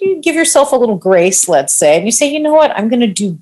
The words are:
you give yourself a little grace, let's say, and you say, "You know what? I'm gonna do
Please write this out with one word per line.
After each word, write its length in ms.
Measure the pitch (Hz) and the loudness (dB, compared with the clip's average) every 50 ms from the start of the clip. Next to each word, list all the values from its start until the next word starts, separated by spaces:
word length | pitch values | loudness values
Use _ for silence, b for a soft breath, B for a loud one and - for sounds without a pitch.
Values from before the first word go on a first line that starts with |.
you 200 | 392 381 381 320 | -4 -4 -4 -2
give 140 | 294 330 294 | -2 -4 -2
yourself 380 | 330 320 - - 294 277 285 | 0 0 2 2 2 2 2
a 40 | 277 | 2
little 200 | 254 247 226 208 | 0 0 0 -2
grace, 520 | 170 - 185 190 175 175 190 190 - - - | -2 0 2 2 2 2 2 0 -2 -2 0
let's 240 | 165 139 139 - | 0 0 0 0
say, 240 | - - 160 147 151 | -2 0 2 2 2
and 80 | 170 185 | 2 0
you 80 | 220 | -2
say, 160 | - - 294 285 | -2 0 -2 -2
"You 120 | 285 311 | -2 -2
know 120 | 302 302 302 | -2 2 2
what? 180 | 311 311 262 - | 4 2 2 0
I'm 120 | - 208 226 | -2 -4 -2
gonna 160 | 254 240 240 | 0 0 0
do 320 | 214 180 - 208 196 165 156 | -2 -2 -4 -4 -6 -6 -8